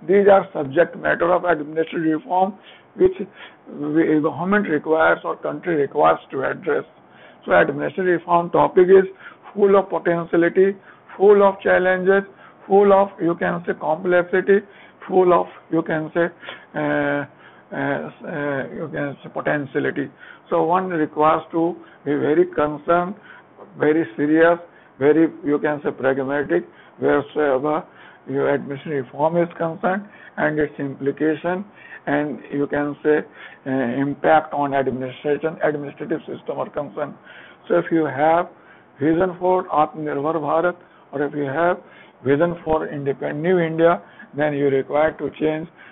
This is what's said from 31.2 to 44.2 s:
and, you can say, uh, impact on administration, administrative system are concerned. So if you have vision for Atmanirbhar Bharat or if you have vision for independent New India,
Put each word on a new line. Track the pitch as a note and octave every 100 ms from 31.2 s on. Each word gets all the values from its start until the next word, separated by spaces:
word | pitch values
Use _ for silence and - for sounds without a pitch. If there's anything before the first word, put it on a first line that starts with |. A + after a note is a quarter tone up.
| D3+ D3+ E3+ F3+ G3+ - - - -
and, | C#3+ D3+ B2+ -
you | C#3+ C#3+
can | D3 D3 C#3+
say, | D3+ D3+ D3+ - - - -
uh, |
impact | C3 A#2+ B2+ C#3 C#3 D#3+ D#3+ D#3
on | D3 C#3+
administration, | C#3 C3+ B2+ C3 B2+ D3+ C#3+ D#3+ E3
administrative | D#3 D3+ C#3+ C#3+ D3 D#3+
system | - D3+ - C#3
are | B2+
concerned. | D3+ C#3+ - C#3+ - - - - - -
So | F3
if | E3+
you | E3
have | D#3 C3 D#3 E3 F3+ - - - _ -
vision | D3 E3 F#3 E3+
for | F3+ F#3 F3+
Atmanirbhar | D3 D#3 D#3 D3+ C#3+ C#3+ E3
Bharat | D3 D#3 F3 F3 - _ _
or | C#3
if | D3
you | C#3+
have | C#3+ C3+ E3+ F#3 - - - _
vision | B2 C#3+ C3 E3
for | - D#3 -
independent | D3+ C#3 C#3 D3 D3
New | D#3+ F#3
India, | E3 D#3+ E3 F3+ - -